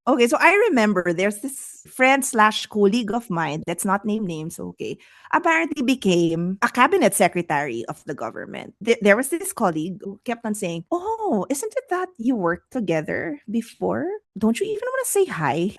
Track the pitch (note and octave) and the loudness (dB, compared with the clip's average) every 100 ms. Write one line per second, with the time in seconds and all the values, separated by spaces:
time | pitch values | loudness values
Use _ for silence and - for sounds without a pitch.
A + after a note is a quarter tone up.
0 | - C4 A#3+ C#4+ D#4 G4 A4+ C#4+ G#3+ F#3+ | 0 4 4 6 4 6 4 4 4 2
1 | F3 E3+ F#3+ G#3 C4+ - - - - - | 0 0 0 -2 -8 -10 -16 -20 -20 2
2 | B3+ C4+ C4+ A3+ G#3+ G#3 - G#3+ G3+ A3 | 4 4 0 4 4 4 -6 2 4 4
3 | G#3+ A3 A#3 E3+ D#3+ D3 D#3+ E3+ G3+ G3 | -2 -4 -4 -4 -4 -4 -6 -6 0 -2
4 | G#3+ G#3+ G#3 D#3+ D#3 E3+ F3+ F3 - - | 0 -4 -4 -6 -8 -10 -12 -10 -10 -10
5 | _ _ - - F4 D#4+ E4 D#4 A#3 C4+ | _ _ -2 0 2 0 0 -2 0 2
6 | G3 F3 E3+ E3 F3 G3 A#3+ - C4 F#4+ | 4 4 4 0 -2 -2 -2 4 4 6
7 | C#4 - F3+ F3 E3+ D3+ D3 A#2 A2+ D3 | 4 4 2 2 -2 -2 -2 -6 -8 -10
8 | - C#3 A2+ G#2+ - - - - G#3+ A3+ | -10 -8 -8 -8 -12 -12 -14 -10 -2 2
9 | G3+ G3+ C4+ E4+ F#4+ - G#3 D#3 D#3 F3+ | 4 4 2 -4 -6 -2 0 0 -4 -8
10 | - G3 - A#3 A3+ G#3 F#3 E3+ E3+ F4 | -12 -14 -10 -8 -6 -4 -4 -6 -6 -6
11 | F#4 A4 G#4+ A#3+ - C#4+ A4 - - F4+ | -4 -4 0 0 0 -4 -4 -8 -4 -4
12 | F#4 _ A3+ B3+ F3 F3 _ C4 G3 E3 | -4 _ -2 0 0 -2 _ -6 0 -2
13 | D#3 F2+ E3+ C#4+ - G#3+ A3+ - F3+ G#3+ | 0 -4 -6 -10 -6 -6 -6 -6 -4 -2
14 | D4+ G#4 _ - G#3+ A#3 G4+ G#4+ B4 C5 | -4 -8 _ -2 0 0 -2 -4 -4 -4
15 | B4 G#4 F#4 F3 D3+ C3+ F3+ | -2 0 0 0 -2 0 -2